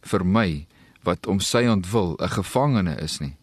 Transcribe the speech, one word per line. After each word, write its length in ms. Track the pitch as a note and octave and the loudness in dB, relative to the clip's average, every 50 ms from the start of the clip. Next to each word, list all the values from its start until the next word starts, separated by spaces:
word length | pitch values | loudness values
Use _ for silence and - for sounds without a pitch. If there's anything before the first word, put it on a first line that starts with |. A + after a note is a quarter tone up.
| - | -6
vir 180 | - - G2 F#2 | -2 -2 0 2
my 240 | F2+ F#2+ A2+ A2+ F#2 D#2 D2 D2 _ _ _ - - _ _ - - | 4 2 4 2 2 -2 -4 -8 _ _ _ -20 -20 _ _ -2 -2
wat 200 | C3 - - A2+ | -2 -2 -2 -2
om 100 | G2 G2 | -2 0
sy 260 | G2 - - A#2+ B2 A#2+ | 0 2 2 2 4 4
ontwil 440 | A2+ G2 F2 F2+ G#2 A#2 G2 F2 D#2 - | 2 2 0 0 0 0 2 0 -2 -2
'n 100 | - F2+ | -4 -2
gevangene 680 | - - F#2+ - - B2+ C3+ D3 C3 A2 F#2 E2+ D2 - | -2 -4 -4 -2 0 0 2 2 2 2 2 0 -2 -4
is 180 | - D#2 - - | -6 -8 -6 -6
nie. 160 | D2+ C#2 C#2+ - | -8 -10 -10 -14